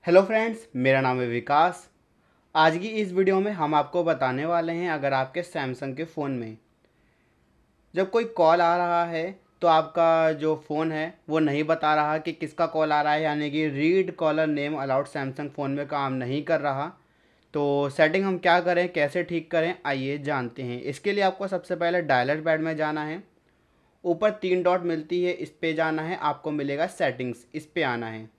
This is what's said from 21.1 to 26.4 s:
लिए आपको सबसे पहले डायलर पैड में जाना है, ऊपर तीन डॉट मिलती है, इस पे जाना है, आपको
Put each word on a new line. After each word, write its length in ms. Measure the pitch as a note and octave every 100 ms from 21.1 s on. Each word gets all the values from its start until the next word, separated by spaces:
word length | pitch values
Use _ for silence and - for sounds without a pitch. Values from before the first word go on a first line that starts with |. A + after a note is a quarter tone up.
लिए 120 | G3+
आपको 240 | F#3+ F#3 G3
सबसे 280 | F#3 - F3
पहले 260 | E3+ F3+
डायलर 360 | D#3 B2+ B2+ D3+
पैड 180 | D#3 D#3
में 160 | D#3+ D#3
जाना 280 | D#3 D#3
है, 180 | D3+ D#3+ - _ _ _ _ _ _ _
ऊपर 260 | F3 E3 G#3+
तीन 300 | G#3+ F#3 F3+
डॉट 220 | F3 F3+
मिलती 380 | E3+ E3 D#3 F3+
है, 80 | F3+
इस 180 | F3 D3+
पे 220 | _ E3
जाना 280 | D#3 D#3+ D#3
है, 160 | D#3+ F3+
आपको 280 | D3+ C#3+